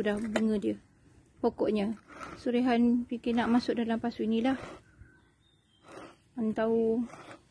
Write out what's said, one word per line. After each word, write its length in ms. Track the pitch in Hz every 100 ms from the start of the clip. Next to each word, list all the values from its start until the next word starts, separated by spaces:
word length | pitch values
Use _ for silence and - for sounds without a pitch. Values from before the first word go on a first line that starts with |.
| 208
dah 80 | 208
bunga 460 | 226 214 220 214
dia, 160 | 214 202 - _ - - - -
pokoknya. 560 | 233 - - 214 202 214 - - - -
So, 160 | -
Rehan 560 | 240 247 233 240 240 240
fikir 240 | 233 240
nak 160 | 233 226
masuk 320 | 240 - 226
dalam 160 | 226 226
pasu 320 | 233 - 220
inilah. 320 | 226 254 262 - - - - - - _ _ _ _ _ _ - - - - _ -
Mana 160 | 220
tahu 480 | 220 220 226 226 233 233 - - - _